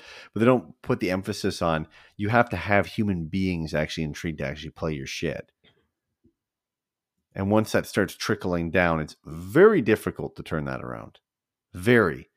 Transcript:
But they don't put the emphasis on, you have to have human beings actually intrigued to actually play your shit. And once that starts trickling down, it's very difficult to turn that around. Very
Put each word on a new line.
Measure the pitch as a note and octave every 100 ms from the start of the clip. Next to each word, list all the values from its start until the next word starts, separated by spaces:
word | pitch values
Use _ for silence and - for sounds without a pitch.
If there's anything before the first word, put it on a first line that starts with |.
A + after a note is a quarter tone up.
| - - -
But | G#2
they | A#2+
don't | B2+ - -
put | - B2
the | F#2
emphasis | F#2 F#2 G2+ G2 -
on, | E2+ D#2+ D#2 - - -
you | G#2
have | A#2 A#2+
to | F2+
have | F2+ G2+ F#2
human | - G#2 F2 D#2
beings | F#2+ F#2+ F2 D#2
actually | D#2+ D#2 -
intrigued | D#2 C#2+ E2+ D#2
to | C#2
actually | D2+ D#2
play | - E2
your | D2 C2
shit. | - D#2+ - - _ _ _ _ _ _ _ _ _ _ _ _ _ _ _ _ _ _
And | - G2
once | G#2+ A2
that | - -
starts | - F#2 -
trickling | - A2 F#2+ F2 E2
down, | F#2 F2 D#2+
it's | C#2+ - D#2
very | D#2+ F#2 C3 G#3+ G3
difficult | G#2+ G#2 F#2 - D2+ -
to |
turn | D2 D#2+ C#2+
that | B1+
around. | A#1+ A#1 A1 _ _ _ _ _ _
Very | F#2 G2 A#2+ F#2 B1+ -